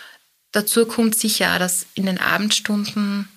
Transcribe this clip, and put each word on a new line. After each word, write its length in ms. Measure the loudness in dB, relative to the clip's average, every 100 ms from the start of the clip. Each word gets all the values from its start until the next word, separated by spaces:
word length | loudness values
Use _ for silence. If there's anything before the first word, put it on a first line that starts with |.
| -20 -20 _ _ _
Dazu 340 | -2 0 2 2
kommt 300 | 2 2 2
sicher 380 | 0 0 2
auch, 60 | 2
dass 260 | 0 -2 -4 -4
in 100 | -2
den 120 | 0
Abendstunden 1080 | 0 0 0 0 0 -2 -2 -2 -2 -2 -6